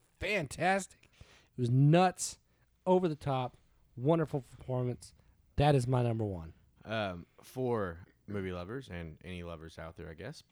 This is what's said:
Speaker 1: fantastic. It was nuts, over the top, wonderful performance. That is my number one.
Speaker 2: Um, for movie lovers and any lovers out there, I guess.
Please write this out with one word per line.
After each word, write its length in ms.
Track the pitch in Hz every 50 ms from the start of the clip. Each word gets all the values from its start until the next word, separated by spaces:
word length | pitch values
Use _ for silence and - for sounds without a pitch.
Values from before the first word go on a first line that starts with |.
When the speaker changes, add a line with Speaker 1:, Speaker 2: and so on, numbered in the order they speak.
| _ _ _ -
Speaker 1:
fantastic. 920 | - 185 208 202 156 131 - - 151 180 190 196 185 - - _ _ _ _ - - - - - _ _ _
It 40 | -
was 100 | 127 117
nuts, 680 | 123 131 139 143 156 175 185 185 - - - - - - _ _ _ _ _ _ _ _ -
over 220 | 185 185 185 185 175
the 80 | 151
top, 400 | 143 - 143 135 131 127 123 - - _ _ _ _ _ _ -
wonderful 460 | - 120 139 170 165 160 - - 143 120 - -
performance. 560 | - - - 127 127 127 123 123 - - - - _ _ _ _ _ _ _ _
That 180 | - 143 147 147
is 120 | 139 120
my 160 | 123 131 127 123
number 220 | 120 117 113 110
one. 280 | 104 95 85 82 80 80 _ _ _ _ _ -
Speaker 2:
Um, 420 | 85 110 113 107 98 90 87 82 - _ - -
for 560 | - - 127 127 123 120 110 101 90 82 85 92 - _ _ _
movie 260 | - 101 101 95 92 90
lovers 360 | 87 87 90 113 139 131 - 90
and 240 | 87 85 82 76 - -
any 180 | 87 92 90 87
lovers 360 | 85 85 80 80 80 - -
out 180 | 82 80 82
there, 120 | - 82 82
I 40 | 82
guess. 280 | 76 87 120 156 - - _